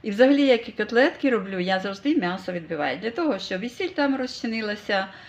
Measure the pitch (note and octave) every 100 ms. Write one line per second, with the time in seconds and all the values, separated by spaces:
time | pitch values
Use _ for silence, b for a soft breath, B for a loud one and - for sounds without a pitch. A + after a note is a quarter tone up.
0 | A3 G3+ C4 C#4+ C#4 A#3 A#3 - G#3+ A#3
1 | D4 - C#4 A3+ F#3+ F#3+ F3+ F#3+ F#3 G3
2 | C#4+ D#4+ F3 F#3 - F3 D#3+ D#3+ C#3+ C3+
3 | A3 A3+ D#4+ G3 - F#3 A#3+ - F#4 E4
4 | C#4+ C4 B3+ - A#3+ A3+ G#3+ G#3 - G3
5 | F#3+ B